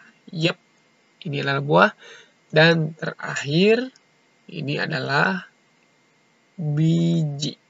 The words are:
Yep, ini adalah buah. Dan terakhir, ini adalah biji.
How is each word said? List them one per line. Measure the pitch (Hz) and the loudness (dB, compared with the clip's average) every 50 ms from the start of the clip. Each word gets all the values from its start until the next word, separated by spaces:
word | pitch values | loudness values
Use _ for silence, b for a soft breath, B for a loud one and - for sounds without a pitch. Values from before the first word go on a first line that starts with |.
| B B B B _ - | B B B B _ -12
Yep, | - 165 156 180 - - _ _ _ _ _ _ _ _ _ _ _ _ - | -4 -2 -2 -2 -2 -6 _ _ _ _ _ _ _ _ _ _ _ _ -10
ini | - 139 143 | -6 -6 -4
adalah | 139 139 139 139 143 | -2 -2 -2 -2 0
buah. | 143 156 175 202 208 B B B B B B B B B _ _ _ - | 2 4 4 4 4 B B B B B B B B B _ _ _ 4
Dan | 156 160 170 165 165 156 156 160 | 6 6 6 6 4 0 -4 -6
terakhir, | - 165 160 - - - - 147 - - 139 147 170 196 214 226 247 254 262 - _ _ _ _ _ _ _ _ _ _ | -8 -10 -10 -10 -10 -10 -8 -8 -8 -4 -2 0 2 4 4 4 2 0 -4 -10 _ _ _ _ _ _ _ _ _ _
ini | - 180 165 135 139 151 | -16 -12 -10 -8 -6 -4
adalah | - - - 151 131 131 131 139 147 175 185 190 180 - - _ _ _ _ _ _ _ _ _ _ _ _ _ _ _ _ _ _ _ _ _ | -4 -4 -4 -4 -6 -4 -2 0 0 0 0 -2 -4 -8 -14 _ _ _ _ _ _ _ _ _ _ _ _ _ _ _ _ _ _ _ _ _
biji. | - 160 151 147 151 160 160 165 170 170 170 170 165 156 147 143 143 151 127 - - _ _ | -8 -6 -4 -2 0 2 2 2 2 2 0 0 0 -2 -2 -4 -6 -8 -10 -10 -12 _ _